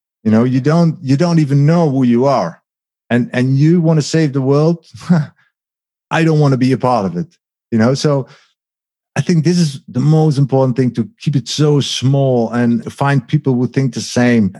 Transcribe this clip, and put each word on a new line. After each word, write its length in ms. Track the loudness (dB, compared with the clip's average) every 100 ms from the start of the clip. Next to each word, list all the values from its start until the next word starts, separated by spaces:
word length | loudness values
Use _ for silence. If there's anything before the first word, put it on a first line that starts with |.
| _ _
You 60 | 0
know, 100 | 2
you 180 | 2 0
don't, 380 | 0 2 2 -2
you 140 | -2 0
don't 200 | 2 0
even 280 | 2 2 2
know 220 | 2 2
who 120 | 0
you 220 | 2 2
are, 380 | 2 0 -2 -8 _ _ _ _ -4
and, 180 | -2 -2
and 240 | -2 0 2
you 220 | 2 2
wanna 220 | 2 0
save 300 | 0 -2 -2
the 80 | -2
world." 420 | 0 2 0 -2 _ -10 -2
<laughs> 1040 | -2 -2 -10 _ _ _ _ _ _ -6
I 140 | -2
don't 160 | 2 2
wanna 160 | 2 2
be 160 | 0
a 60 | 0
part 260 | 0 0 -2
of 100 | -4
it, 200 | -8 _ _ _ _
you 80 | -2
know? 160 | 0
So 320 | 0 0 -2 -4 -14 _ _ _ _ _ _ _ -6
I 40 |
think 240 | -2 0
this 140 | 0 0
is 220 | -2 -4 -10
the 120 | -4
most 380 | 0 2 2 0
important 380 | 0 0 0 0
thing, 160 | -2
to 140 | -2 -6 _
keep 140 | -4 -4
it 120 | -4
so 320 | -2 0 0
small 680 | -2 -2 0 0 2 0 -2
and 380 | -2 0 -2 -4
find 340 | -4 -2 -2 0
people 280 | -2 0
who 120 | -2 -2
think 280 | -2 -4
the 60 | -4
same. 560 | -6 -2 0 2 0